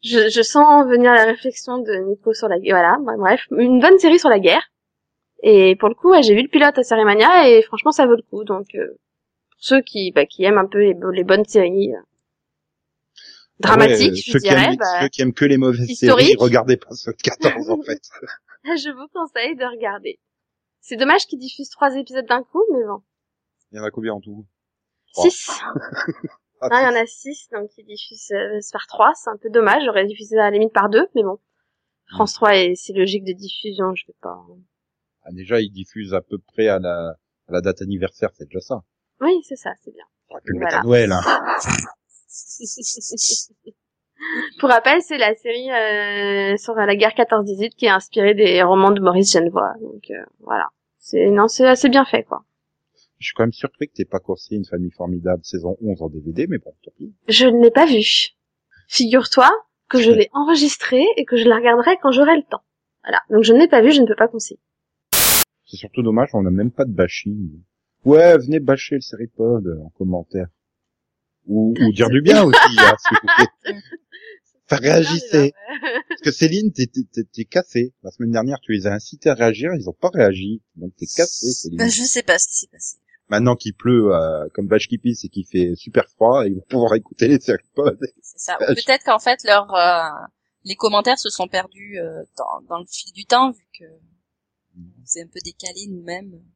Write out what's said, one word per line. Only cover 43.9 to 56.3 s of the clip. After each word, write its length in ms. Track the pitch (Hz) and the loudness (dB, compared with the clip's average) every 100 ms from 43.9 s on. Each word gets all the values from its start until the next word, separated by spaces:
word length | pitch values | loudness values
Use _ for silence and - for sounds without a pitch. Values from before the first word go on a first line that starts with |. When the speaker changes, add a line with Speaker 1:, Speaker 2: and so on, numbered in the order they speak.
| _ _ _ 311 320 311 _ | _ _ _ -12 -10 -10 _
Speaker 1:
Pour 100 | 277 | 0
rappel, 320 | 240 233 320 | 0 2 -2
c'est 160 | - 294 | -2 -4
la 180 | 214 220 | -2 -2
série, 340 | 247 233 262 | -8 -8 -6
euh, 840 | 247 220 208 208 202 202 202 196 202 | -4 -2 -4 -6 -6 -4 -4 -2 -4
sur 160 | - 220 | -6 -4
la 200 | 208 202 | -2 2
guerre 180 | 220 | 0
quatorze 320 | 233 233 220 202 | 0 0 0 -2
dix-huit 300 | 196 226 _ | -6 -8 _
qui 100 | 226 | 0
est 40 | |
inspiré 440 | 190 - 220 202 | 0 -2 0 0
des 300 | 208 208 180 | 4 2 4
romans 280 | 180 190 196 | 4 4 4
de 100 | 202 | 2
Maurice 300 | 185 180 196 | 2 2 2
Genevoix, 400 | 175 170 185 143 226 | 2 0 -2 -4 -6
donc, 280 | 220 107 _ | -16 -18 _
euh, 140 | 98 - _ | -18 -18 _
voilà. 280 | - 107 76 _ _ _ | -10 -8 -8 _ _ _
C'est, 300 | - - 190 | -8 0 2
non, 180 | 202 220 | 2 0
c'est 200 | - 262 | 2 2
assez 220 | 254 277 | 4 2
bien 160 | 262 269 | 2 0
fait, 180 | - | -4
quoi. 200 | 220 - _ _ _ _ _ _ _ _ | -6 -12 _ _ _ _ _ _ _ _
Speaker 2:
Je 80 | - | -14
suis 60 | - | -4
quand 80 | |
même 100 | 117 | -4
surpris 340 | - 143 _ 147 | -4 -14 _ -12
que 60 | |
t'aies 120 | - 95 | -10 -8
pas 140 | 95 | -8
conseillé 380 | - 92 - 107 | -8 -12 -8 -10
Une 80 | 92 | -8
famille 260 | 87 90 | -8 -10
formidable 520 | _ 87 87 87 87 - | _ -10 -8 -4 -6 -6
saison 320 | 92 85 95 | -10 -8 -8
onze 200 | 110 92 | -8 -8
en 80 | 80 | -10
D 100 | 76 | -12
V 140 | 73 | -12